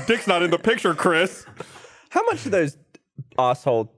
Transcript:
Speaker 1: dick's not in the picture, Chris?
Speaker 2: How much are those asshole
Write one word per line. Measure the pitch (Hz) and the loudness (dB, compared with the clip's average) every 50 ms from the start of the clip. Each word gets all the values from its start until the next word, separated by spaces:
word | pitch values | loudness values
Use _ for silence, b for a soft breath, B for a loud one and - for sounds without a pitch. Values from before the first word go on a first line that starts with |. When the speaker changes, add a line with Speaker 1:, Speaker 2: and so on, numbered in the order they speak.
| 131 | 2
Speaker 1:
dick's | - 226 226 - | 0 -2 0 0
not | 202 180 175 175 | 0 0 2 2
in | 170 | 0
the | 170 165 | 0 0
picture, | - 220 233 220 - 185 160 | 0 0 0 0 0 -2 -2
Chris? | 147 - 185 165 160 180 185 - - - - - B B B B B B B B B B B | 0 0 0 2 2 0 0 -4 -10 -20 -20 -18 B B B B B B B B B B B
Speaker 2:
How | - 349 440 | -2 -2 0
much | 480 381 - - | 0 -2 -4 -4
are | 254 | -2
those | 196 185 160 143 - _ _ _ _ - _ _ _ - 131 _ _ | 0 0 0 0 -4 _ _ _ _ -20 _ _ _ -20 -20 _ _
asshole | - 127 123 127 - - 139 120 113 110 - _ | 0 2 2 2 0 0 0 0 0 -2 -4 _